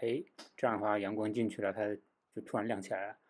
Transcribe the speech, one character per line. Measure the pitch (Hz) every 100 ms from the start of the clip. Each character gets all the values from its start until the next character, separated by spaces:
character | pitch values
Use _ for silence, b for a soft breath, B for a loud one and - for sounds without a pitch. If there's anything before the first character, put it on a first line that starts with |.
哎， | 117 127 - - - -
这 | 127
样 | 107
的 | 107
话 | 104
阳 | 98 107
光 | 107
进 | 110 110
去 | -
了， | 101
它 | 98 104 104 - _ _ -
就 |
突 | - 117
然 | 107
亮 | 104
起 | 95
来 | 98 101
了。 | - b